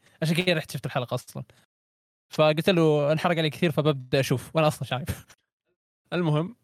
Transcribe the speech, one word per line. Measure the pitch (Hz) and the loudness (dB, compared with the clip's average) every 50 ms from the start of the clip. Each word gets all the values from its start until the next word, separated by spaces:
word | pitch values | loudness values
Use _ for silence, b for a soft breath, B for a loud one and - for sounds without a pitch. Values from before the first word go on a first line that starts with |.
| b b b b | b b b b
عشان | 165 156 170 | -2 -2 0
كذا | 151 185 185 170 | 0 0 0 0
رحت | 156 - - | 0 -2 -6
شفت | - 139 - | -10 -10 -10
الحلقة | 139 - 139 123 - 127 | -6 -6 -6 -4 -4 -6
أصلًا. | 127 - - - 135 127 b b b b _ _ _ _ _ _ _ _ _ _ _ _ _ | -8 -8 -10 -14 -14 -14 b b b b _ _ _ _ _ _ _ _ _ _ _ _ _
فقلت | - - 156 156 156 156 165 - | 0 2 4 4 4 2 2 2
له: | 190 170 160 156 151 147 147 143 | 4 4 4 4 4 4 2 2
"انحرق | 160 156 - 180 175 160 | 0 2 2 0 0 0
علي | 160 156 | 0 -2
كثير | - - 180 170 | -2 0 -2 0
فببدأ | 139 160 143 151 151 135 127 127 - 139 | 0 2 2 0 0 0 -4 -2 0 0
أشوف." | 127 - 139 120 - - - | 0 0 -2 -2 -4 -4 -2
وأنا | 160 156 151 | 0 2 2
أصلًا | 151 - 131 - | 0 -2 -4 -6
شايف. | 131 127 160 - - - - - - _ _ _ _ _ _ _ _ _ _ _ _ _ _ _ 160 | -6 -6 -6 -6 -8 -10 -12 -18 -20 _ _ _ _ _ _ _ _ _ _ _ _ _ _ _ -4
المهم، | 175 180 160 147 151 165 196 240 - | -2 -2 0 0 -2 -2 -4 -8 -16